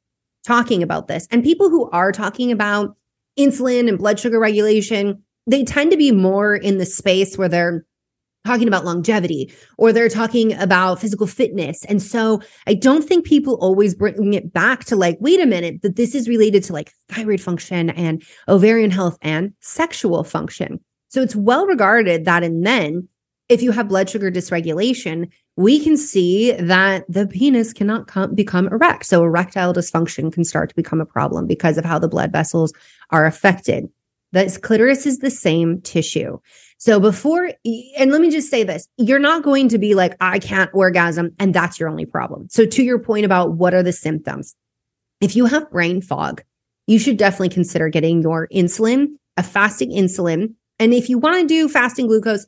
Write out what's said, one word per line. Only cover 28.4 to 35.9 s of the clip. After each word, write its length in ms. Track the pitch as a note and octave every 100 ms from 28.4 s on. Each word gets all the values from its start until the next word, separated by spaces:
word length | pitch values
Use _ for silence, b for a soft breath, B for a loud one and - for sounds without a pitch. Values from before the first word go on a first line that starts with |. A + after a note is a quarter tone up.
| G3+ F3+ F#3
erect. 380 | A3+ E4+ - -
So 180 | F3
erectile 500 | E3+ E3+ F3+ G3 F3+
dysfunction 580 | F3 E3+ E3 E3 - D#3+
can 120 | E3+
start 260 | E3 D#3+ D#3
to 60 | -
become 260 | - D#3+
a 40 | D#3
problem 420 | - C#3+ - -
because 300 | E3+ E3+ E3
of 80 | E3+
how 120 | E3
the 120 | E3
blood 220 | D#3+ C#3+
vessels 420 | D#3 D#3+ E3+ D#3+ b b b b
are 140 | E3 D#3+
affected. 640 | - G3 F#3 - - - _ _ _ -
This 240 | F3+ F#3+ F#3
clitoris 480 | - A3 B3 C4+ C#4+
is 140 | B3+
the 100 | C4
same 500 | - F3 E3 E3 F3+
tissue. 580 | -